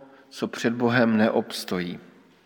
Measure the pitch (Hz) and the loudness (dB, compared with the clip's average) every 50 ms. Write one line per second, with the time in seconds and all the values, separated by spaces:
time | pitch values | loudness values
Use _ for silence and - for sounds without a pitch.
0 | - - - - _ _ - - 117 104 - - - 117 117 120 123 117 120 127 | -20 -20 -20 -20 _ _ -8 -8 -6 -6 -6 -2 -2 -2 0 2 0 2 4 4
1 | 117 117 110 107 107 113 - 120 110 - - - - - 98 90 87 87 73 - | 4 4 4 4 2 4 2 0 -2 -2 -8 -10 -8 -6 -4 -4 -4 -6 -8 -12
2 | - - - - _ _ _ _ _ | -16 -20 -20 -20 _ _ _ _ _